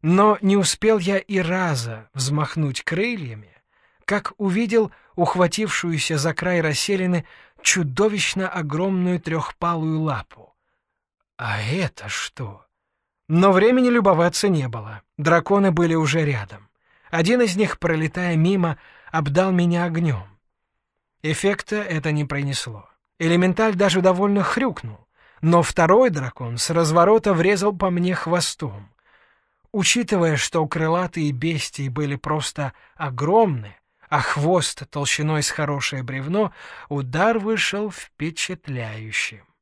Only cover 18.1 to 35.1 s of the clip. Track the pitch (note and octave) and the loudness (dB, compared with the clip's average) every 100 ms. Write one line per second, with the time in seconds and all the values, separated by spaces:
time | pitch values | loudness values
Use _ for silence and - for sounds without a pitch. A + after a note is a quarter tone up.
18.1 | F3+ F3+ E3 E3 G3 E3+ D3 - - - | -2 -2 2 2 2 0 -2 -10 -20 -6
19.1 | D#3+ C#3+ C#3+ F#3+ F3+ F3 F3 F3 E3 E3+ | -4 0 2 2 4 2 2 0 0 -2
20.1 | A2+ F#2+ _ _ _ _ _ _ _ _ | -2 -8 _ _ _ _ _ _ _ _
21.1 | _ D3+ D#3 G3 G3+ - G#3+ G3+ D#3+ D#3 | _ -6 -2 -2 -2 -4 -6 -4 -4 -2
22.1 | D3+ D3 C#3+ C#3+ C3+ - G#2+ - _ _ | -2 -2 -4 -4 -4 -6 -12 -20 _ _
23.1 | _ E3 E3+ F3+ F3+ A3 F#3 G3 F3+ F#3 | _ 2 4 2 2 0 2 2 4 4
24.1 | F#3 G3+ G3+ F3+ - C4 - A2+ G#2 _ | 4 2 2 0 0 -2 -4 -12 -14 _
25.1 | _ _ _ D#3 E3+ E3 - E3 G3+ B3+ | _ _ _ 2 4 2 0 4 6 4
26.1 | D3+ C3 - A#2+ A#2 - E3 E3 E3 F3 | 2 -6 -10 -10 -6 -2 0 2 4 6
27.1 | A3 A3 F3+ F3+ G3+ G3+ F#3+ G3 F3 F3+ | 6 4 2 2 2 0 0 -2 0 0
28.1 | F3+ - F3 E3 - C#3+ G2+ G2+ _ _ | -2 -2 0 0 -4 -10 -10 -18 _ _
29.1 | _ _ _ _ _ _ G#3 F3+ A#3+ A#3 | _ _ _ _ _ _ -2 0 0 0
30.1 | G3 E3+ D3 - E3+ D#3 E3 D#3+ E3+ F3+ | 2 2 0 -2 -2 -2 -2 0 0 -2
31.1 | - D3+ C3 D#3 D#3+ - - C#3 B2+ D3 | -4 -4 -2 -4 -4 -6 -6 -6 -4 -4
32.1 | C#3 - D#3 C#3 - C3+ - _ _ D3 | -4 -4 -4 -4 -6 -8 -8 _ _ -8
33.1 | B2 D3 G#3 A3 C3 G#2 - _ _ - | -4 2 4 4 0 -8 -18 _ _ -4
34.1 | D3 - - D3 F3+ C#3+ - C3+ D3 C#3+ | -2 0 0 2 2 0 -6 -10 -6 -2